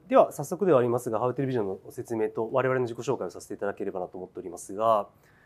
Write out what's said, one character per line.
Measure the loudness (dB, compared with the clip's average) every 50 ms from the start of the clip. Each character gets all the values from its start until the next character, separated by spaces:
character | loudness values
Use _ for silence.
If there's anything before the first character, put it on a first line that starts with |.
| -4
で | 4 6
は、 | 6 6 6
早 | 2 -4 -6
速 | -6 -4 0 4
で | 6
は | 6 6
あ |
り | 6
ま | 4 2 0
す | 0 -2
が、 | -2 0
ハ | 0
ウ | 0 0
テ | -2
レ | -2 0
ビ | 0
ジ | 0
ョ | -2
ン |
の | -2 -4
ご | -8 -10 -14
説 | -14 -14 -8 -6 -2
明 | -2 -2 -2
と | -2 -4 -4 0 0
我 | 0 2
々 | 2 2 0
の | 0
自 | -2 -4
己 | -6
紹 | -4 -4 -4
介 | -2 -4
を | -8
さ | -8 -12
せ | -14 -14
て | -8
い |
た | -4 -4
だ | -4 -4
け | -4 -6
れ | -6
ば | -6 -6
な | -8
と | -8 -8
思 | -12 -14
っ | -12
て | _ -12
お |
り | -12 -12
ま | -12
す | -14 -12 -12 -6
が、 | 0 2 4 4 2 2 -2 _ _ _ _ _ _ _